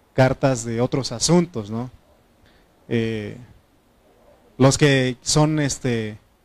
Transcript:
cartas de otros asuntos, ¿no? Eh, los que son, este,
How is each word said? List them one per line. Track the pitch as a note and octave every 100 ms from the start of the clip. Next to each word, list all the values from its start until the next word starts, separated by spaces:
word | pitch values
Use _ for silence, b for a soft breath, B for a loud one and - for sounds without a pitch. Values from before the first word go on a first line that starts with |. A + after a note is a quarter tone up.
| _
cartas | - C3 C3 C3+ B2+
de | A2+ A2+
otros | B2 C#3+ A#2+
asuntos, | A#2 - F3 F3 A#2+ G#2
¿no? | A2+ B2 - _ _ _ _ b b b _ -
Eh, | A#2+ A2+ A2 G#2 G#2+ B2 - _ _ _ _ _ _ _ _ _ -
los | C3+ -
que | D3 C3+ B2+ B2
son, | - D3+ D3+ D#3
este, | C#3+ - C3 A#2 G#2+ A2 _ _